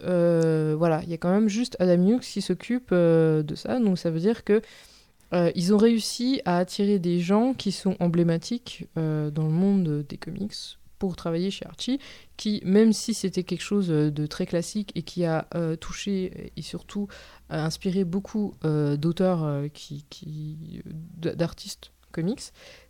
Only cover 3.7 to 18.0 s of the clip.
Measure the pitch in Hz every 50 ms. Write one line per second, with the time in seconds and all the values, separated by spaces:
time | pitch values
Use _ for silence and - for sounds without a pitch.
3.7 | 226 254 226 196 180 - - 170 160 165 175 220 233 - - - 208 220 220 -
4.7 | - - - - - - _ _ _ _ _ - - 180 170 165 - 180 170 190
5.7 | 208 208 226 233 233 214 - - - - 240 262 277 - - 180 175 175 185 -
6.7 | - - 202 202 208 190 170 175 175 175 170 180 202 214 247 269 247 - - 202
7.7 | 180 - - 185 180 - 175 175 165 175 170 170 165 165 - - 233 240 - -
8.7 | - - - - - 165 160 156 156 151 151 151 147 156 156 156 160 175 190 202
9.7 | 196 196 175 151 147 147 143 - - - - 160 190 202 202 208 - - - -
10.7 | - - - - - - 196 185 165 - - 170 165 170 185 196 - - - -
11.7 | 156 - - 240 269 277 - - - - - - - - - 214 208 - - 180
12.7 | 190 214 226 226 208 - - 233 208 - - 185 - 180 175 - 180 160 - -
13.7 | 202 202 190 170 156 151 151 151 147 151 151 147 - - 185 - 180 170 170 -
14.7 | - 214 196 - - 170 160 - - 175 175 165 160 156 - - - 170 170 160
15.7 | 165 160 - - - - - 202 196 190 185 - - - - - - 165 151 -
16.7 | - 175 - - - 202 202 196 - - - - - - - - 156 156 156 160
17.7 | - - - 190 175 196